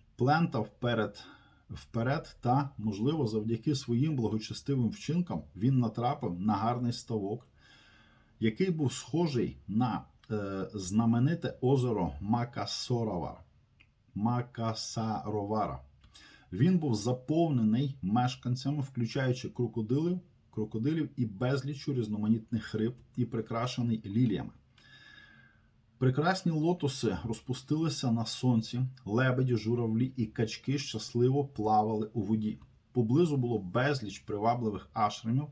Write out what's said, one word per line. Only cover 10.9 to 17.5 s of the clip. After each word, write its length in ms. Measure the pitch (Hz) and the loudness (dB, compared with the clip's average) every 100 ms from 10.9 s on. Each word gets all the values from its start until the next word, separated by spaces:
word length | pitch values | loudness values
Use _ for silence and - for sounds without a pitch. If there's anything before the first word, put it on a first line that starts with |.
| 107 113 117 139 170 123 - | 2 4 4 4 2 -2 -2
озеро 520 | 127 139 123 104 85 71 | 2 4 2 0 0 -4
Макасоравар-, 1200 | 98 120 120 110 104 - - 120 107 90 71 - - _ _ _ _ _ _ 95 | -2 0 0 -6 -6 -6 -2 -2 0 -4 -6 -10 -20 _ _ _ _ _ _ -2
Макасаровара. 1600 | 110 120 127 - 113 110 - 120 110 104 104 104 101 107 90 67 - _ - - - - - 92 | 0 0 -2 -4 -4 -4 -6 -4 -2 -4 -4 -4 -2 -2 -2 -4 -14 _ -20 -20 -20 -20 -10 2
Він 240 | 165 180 | 4 4
був 160 | 151 104 | 2 0
заповнений 1000 | 113 123 - 160 165 | 0 -2 0 2 2